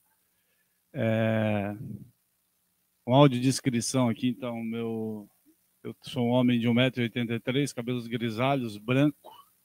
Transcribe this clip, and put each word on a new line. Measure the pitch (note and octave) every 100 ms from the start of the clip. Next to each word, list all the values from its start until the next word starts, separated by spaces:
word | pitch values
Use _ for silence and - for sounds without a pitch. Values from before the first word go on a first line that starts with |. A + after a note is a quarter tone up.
| _ _ _ _ _ _ _ _ _
É, | C#3+ A2+ A2 A2+ A2 G#2+ G#2 G2+ G#2 - - - _ _ _ _ _ _ _ _ _
com | -
audiodescrição | C3 D3 B2 C3 C3 - A#2 - C3+ A#2+
aqui, | G#2 B2
então, | A#2 B2 A#2
meu, | A2+ A2+ A#2 A2+ A2 G#2+ G#2 _ _ _ _ _
eu | - -
sou | - C3 A#2+
um |
homem | B2+ B2 A#2+
de | A#2+
um |
metro | A#2+ C3 B2
e | A#2
oitenta | B2+ A#2
e | A#2
três, | - C3 C#3
cabelos | - A#2 B2 A#2
grisalhos, | A#2+ A#2 A2 C3 C#3+ A#2 G#2
branco, | G#2+ C3 D3 - - - - _